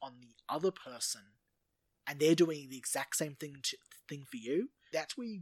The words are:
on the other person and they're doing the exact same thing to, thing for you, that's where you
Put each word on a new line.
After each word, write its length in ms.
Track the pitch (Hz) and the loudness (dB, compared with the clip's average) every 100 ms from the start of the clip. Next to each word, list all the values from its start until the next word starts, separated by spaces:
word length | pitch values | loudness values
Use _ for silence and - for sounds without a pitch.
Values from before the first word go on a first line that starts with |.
on 120 | 135 123 | -12 -14
the 120 | 123 113 - | -20 -18 -6
other 220 | 151 185 | 0 0
person 500 | 180 135 123 - 117 101 _ _ _ _ _ _ _ - | 0 -8 -6 -4 -6 -10 _ _ _ _ _ _ _ -8
and 120 | 143 | 4
they're 140 | 151 | 6
doing 340 | 165 165 151 139 | 8 6 4 -6
the 80 | 131 | -8
exact 380 | - 139 135 - | -4 -4 -2 -2
same 200 | 156 143 | -2 -4
thing 220 | 151 139 | -10 -6
to, 160 | 131 - - - - | -6 -6 -12 -20 -12
thing 160 | 147 135 | -12 -10
for 80 | 123 | -10
you, 320 | 113 151 262 _ - | -2 0 0 _ -6
that's 240 | - 160 - | -4 -4 -6
where 120 | 240 | -6
you 120 | 208 | -8